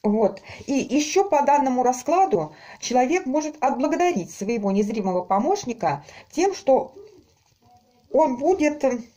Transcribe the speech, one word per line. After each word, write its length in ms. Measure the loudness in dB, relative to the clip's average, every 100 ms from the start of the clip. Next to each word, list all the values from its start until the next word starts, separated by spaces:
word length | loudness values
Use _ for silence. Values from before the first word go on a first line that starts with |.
Вот. 380 | 0 2 0 -2 -18 -16 -4
И 60 |
ещё 540 | -4 0 -2 0 0 2
по 140 | 2
данному 400 | 4 4 2 2
раскладу 720 | 0 0 0 2 2 0 -4 -12 -20 -14
человек 460 | -2 0 2 0 0
может 300 | -4 -4 -2
отблагодарить 720 | -2 0 -2 2 0 0 -6
своего 380 | -8 -4 -2 0
незримого 500 | 0 0 -2 -2 -2
помощника 840 | 0 0 0 -2 -4 -4 -4 -4 -10 -20 -8
тем, 220 | 0 0
что 400 | 0 2 2 2 -14 -20 -20 _ _ _ _ _ _ _ _ _
он 240 | 0 2 2
будет 460 | 0 2 0 2 -2 -2 -8